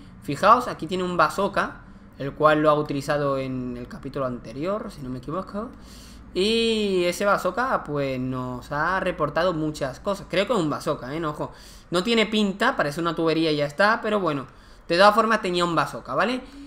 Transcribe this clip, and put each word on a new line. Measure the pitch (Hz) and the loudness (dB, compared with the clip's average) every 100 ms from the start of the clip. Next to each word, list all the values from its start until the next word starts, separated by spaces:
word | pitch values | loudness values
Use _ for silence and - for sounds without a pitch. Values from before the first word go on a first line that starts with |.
| - - | -18 -14
Fijaos, | - 139 196 240 233 | -8 2 6 6 4
aquí | 165 156 | -8 -4
tiene | 185 180 | -2 -2
un | 175 | 2
bazooka, | 151 - 196 180 208 - - - - - | 2 2 -2 0 -4 -6 -18 -20 -20 -8
el | 139 | -8
cual | 143 151 156 | 4 4 6
lo | 151 | 6
ha | |
utilizado | 151 151 143 139 147 143 135 | 4 2 -4 -2 0 0 -2
en | 131 127 123 123 | -2 -6 -6 -8
el | 123 | -12
capítulo | 175 139 139 127 | -12 -10 -4 -4
anterior, | 123 - 127 175 214 220 | -6 -10 -6 -4 -4 -8
si | 147 | -10
no | 127 | -10
me | 127 | -10
equivoco. | 135 180 - 202 240 - - - - - - | -8 -8 -6 -8 -8 -12 -20 -20 -18 -20 -8
Y | 180 208 226 226 220 208 185 175 | 0 2 4 2 2 2 2 0
ese | 175 | 2
bazooka, | 202 185 185 180 262 202 - | 2 2 0 -2 -2 -2 -2
pues, | 143 139 131 | -2 -2 -2
nos | 131 127 127 123 - | -4 -4 -6 -8 -6
ha | 147 165 185 | -2 0 0
reportado | 185 165 147 151 180 | -2 -2 -2 0 0
muchas | 160 156 151 139 123 | 0 -4 -4 -6 -6
cosas. | 202 190 - | -6 -6 -2
Creo | 170 202 | -2 2
que | |
es | 226 | 2
un | 156 | 0
bazooka, | 120 165 139 123 156 | -2 -2 -4 -4 -4
¿eh? | |
No, | 156 | -4
ojo. | 151 139 - - - - | -4 -8 -10 -20 -18 -2
No | 170 | -2
tiene | 202 226 214 | 2 2 2
pinta, | 214 202 190 240 269 | 2 0 2 0 0
parece | 147 147 | -2 0
una | 170 160 | -2 0
tubería | 165 160 160 | 2 2 2
y | 147 | 0
ya | 143 | -2
está, | 143 208 233 | 2 2 2
pero | 220 208 | 0 0
bueno. | 170 143 123 - - - - | 0 -4 -8 -18 -20 -14 0
De | 170 | 8
todas | 202 208 | 8 8
formas | 220 214 | 4 2
tenía | 196 175 | 2 0
un | 175 156 | 2 2
bazooka, | 135 120 - | 0 -6 -4
¿vale? | 139 202 254 - - | 0 0 0 -8 -18